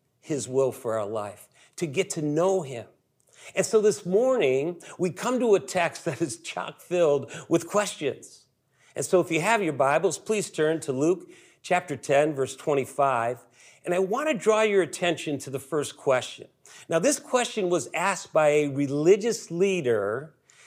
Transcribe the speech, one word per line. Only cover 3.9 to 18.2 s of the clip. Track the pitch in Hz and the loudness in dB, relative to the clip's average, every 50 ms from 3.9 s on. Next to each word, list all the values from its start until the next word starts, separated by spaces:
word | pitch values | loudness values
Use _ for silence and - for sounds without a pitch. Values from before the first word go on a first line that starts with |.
| - - - | 2 2 -4
morning, | 175 185 214 254 262 262 233 156 131 131 135 143 170 175 170 - - - - | 0 2 2 4 4 4 4 4 2 2 2 0 -2 -6 -8 -14 -14 -6 -4
we | 175 180 | -4 -2
come | 139 - - 226 262 233 | -2 -2 -4 -2 0 2
to | 247 226 202 | 4 4 4
a | 180 | 2
text | 196 - - 185 170 151 - - - | 2 -2 -2 0 0 0 -2 -4 -6
that | 165 135 - | -6 -4 -4
is | 170 135 - - | -4 -6 -6 -10
chock | - - - 175 - - - - | -12 -10 -8 -8 -8 -10 -12 -14
filled | - - 175 180 170 147 147 135 120 - - 160 - - | -8 -4 0 2 4 4 4 2 0 -6 -12 -12 -4 0
with | 165 160 - - | 0 0 0 0
questions. | - 208 202 185 - - 151 127 - - - - - - _ _ _ _ _ _ _ _ _ _ - | 0 0 0 0 -4 -4 -4 -4 -4 -6 -14 -20 -20 -20 _ _ _ _ _ _ _ _ _ _ -8
And | - 139 | -8 -2
so | - 190 180 | 2 2 2
if | 170 175 | 2 2
you | 165 156 | -2 0
have | 165 208 233 214 | 2 2 2 2
your | 196 156 143 | 2 0 0
Bibles, | 123 135 139 147 160 - 156 151 | 2 2 2 4 2 2 0 -2
please | - - - 220 208 - - | -4 -4 -4 -2 -2 -4 -4
turn | - - 156 156 165 156 | -2 0 0 0 0 -2
to | - - | -4 -4
Luke | 131 131 147 170 185 180 - - - - - - _ _ | -2 0 2 2 0 0 -4 -20 -20 -20 -20 -20 _ _
chapter | - - 180 180 180 - 143 | -4 -2 -2 -2 -2 -4 -10
ten, | - - - 139 139 151 156 | -8 -2 2 2 4 4 2
verse | 147 135 131 120 - | 0 -2 -4 -4 -4
twenty-five. | - - 160 143 139 127 - - - 139 135 127 117 117 120 123 120 - _ _ _ - - - _ - | -6 -2 0 0 0 -2 -4 -2 0 0 2 2 0 0 -2 -4 -8 -12 _ _ _ -20 -20 -20 _ -6
And | 180 175 | -2 -2
I | 185 | 0
want | 190 180 214 262 302 311 | 0 -2 -2 -2 -2 -2
to | 294 | -2
draw | 180 - 214 214 214 | 0 2 2 2 4
your | 220 214 202 190 | 2 2 2 2
attention | 170 135 - - 185 170 156 - - 160 143 131 | 0 0 -2 -2 -2 -2 -2 -2 -4 -6 -6 -6
to | - 139 | -8 -8
the | 127 123 | -10 -10
first | - - 160 147 139 - - | -8 -4 -4 -4 -4 -4 -8
question. | - - 143 127 123 - - - - - - _ _ _ - - - - - | -4 0 2 2 2 0 -6 -14 -18 -20 -20 _ _ _ -20 -20 -18 -8 -2
Now, | 160 165 | -2 2
this | 180 285 269 - | 2 2 0 0
question | - - 254 247 233 233 - 220 185 175 | -4 0 0 0 0 0 -2 -2 0 0
was | 180 160 120 - - | 0 0 -2 -4 -6
asked | 160 175 196 185 - | -2 -2 -2 -2 -4